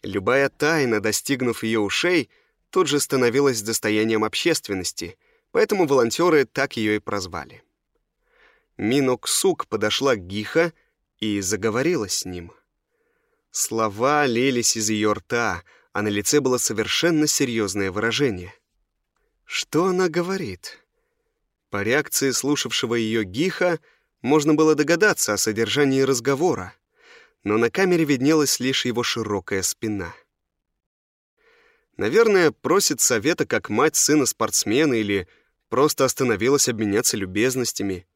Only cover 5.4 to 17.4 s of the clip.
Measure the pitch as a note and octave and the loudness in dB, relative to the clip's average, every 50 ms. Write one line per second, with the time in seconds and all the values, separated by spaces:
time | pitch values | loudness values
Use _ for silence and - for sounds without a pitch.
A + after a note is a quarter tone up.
5.4 | _ _ - - G#3+ G#3 G#3+ G3 F3 C#3 C#3 C3 A#2+ A#2 - - E3+ F3+ D#3+ D3 | _ _ 0 0 2 2 2 0 2 2 4 2 2 2 0 0 2 4 4 4
6.4 | C3 - _ - C3+ C#3 - A#2+ A2 G#2+ G#2+ G#2+ _ - E3+ G2+ F#2 F2+ F2 E2+ | 2 0 _ -4 -4 -4 -2 -2 0 0 0 -2 _ -4 -6 -6 -6 -8 -10 -12
7.4 | C#2 - - - _ _ _ _ _ _ _ _ _ _ _ _ _ _ _ _ | -12 -12 -20 -20 _ _ _ _ _ _ _ _ _ _ _ _ _ _ _ _
8.4 | _ _ _ _ _ _ _ - G#2 G#2+ B2+ C#3+ C3+ B2+ B2+ A#2 - - - - | _ _ _ _ _ _ _ -4 -2 0 2 2 2 2 0 -2 -2 -4 -2 0
9.4 | - G3 E3 - - _ - G#2 G#2 G#2+ - - C3+ C#3 B2 G2+ F2 F2+ F#2+ G#2 | 2 0 0 0 -4 _ -4 -2 -2 -2 -2 0 2 2 0 0 -2 -8 -8 -8
10.4 | G#2+ - - D#3+ E3+ E3+ - _ _ _ _ _ _ _ _ _ A#2 A2 G#2 G2+ | -8 -2 0 2 0 0 -2 _ _ _ _ _ _ _ _ _ -4 -2 -2 -2
11.4 | F#2+ F2+ G#2+ F#2+ G2+ A2+ G#2 A#2+ C3+ E3 F3+ C#3+ G#2+ F#2+ - - - F#2 F2+ F2 | -2 -4 -4 -2 -2 -2 -2 0 0 0 0 -2 -2 -4 -6 -6 -6 -8 -10 -12
12.4 | E2+ F2 - _ _ _ _ _ _ _ _ _ _ _ _ _ _ _ _ _ | -12 -14 -20 _ _ _ _ _ _ _ _ _ _ _ _ _ _ _ _ _
13.4 | _ _ - - - - A#2 A2+ A2+ G#2+ G2 G#2 A#2+ C#3 D3 D3 D3 C3 A#2 A2+ | _ _ -6 -6 -6 -4 -2 -2 -2 -2 0 0 0 2 2 2 2 2 0 0
14.4 | B2+ C#3 C3 A#2+ A#2 - - A2+ G#2+ G#2 A2 G#2+ G#2+ G#2+ G#2 G#2+ - _ B2 A#2+ | 0 0 0 0 0 0 -2 0 -2 -2 0 0 2 0 0 -2 -4 _ -2 -2
15.4 | A#2 G#2+ F2+ E2+ - _ _ _ _ _ _ G2+ G#2 G#2+ G2+ G2+ G2+ - - D3 | 0 -2 -4 -6 -10 _ _ _ _ _ _ -4 -2 -2 -2 -2 -2 2 0 2
16.4 | C3+ C3 B2+ A#2+ - - A2+ G2+ G#2+ F#2+ - - - E3+ E3+ D3+ D3+ D3 - - | 2 2 0 0 0 -2 -2 -2 -2 -2 -2 0 2 2 2 2 2 0 0 0